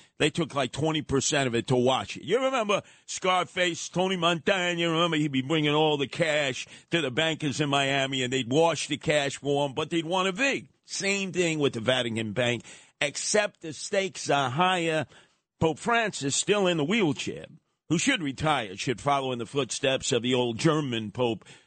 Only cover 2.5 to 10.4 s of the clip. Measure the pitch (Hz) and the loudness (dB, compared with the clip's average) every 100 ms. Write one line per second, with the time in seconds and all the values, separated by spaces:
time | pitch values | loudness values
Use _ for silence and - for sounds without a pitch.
2.5 | 262 208 190 - - - - 185 185 170 | 0 0 -2 -2 -18 -12 -4 0 0 0
3.5 | 185 180 160 - 170 185 185 170 170 - | 0 -2 -2 -4 -2 0 2 0 2 0
4.5 | 190 175 170 170 160 170 156 151 131 131 | 0 0 0 0 2 2 2 0 0 0
5.5 | 156 151 151 156 147 135 - 160 151 139 | 2 2 4 4 2 -2 -2 0 2 0
6.5 | 123 - - - 170 131 123 160 151 151 | -4 -10 -18 -4 -2 0 0 0 0 -2
7.5 | 123 147 139 135 139 135 135 123 131 117 | 0 2 2 2 2 0 0 0 0 2
8.5 | 143 165 151 - 147 - 147 139 - 139 | 4 4 2 -4 -4 0 2 0 -4 -2
9.5 | 143 143 135 160 170 160 185 190 185 | 0 0 -2 -2 -4 0 0 0 0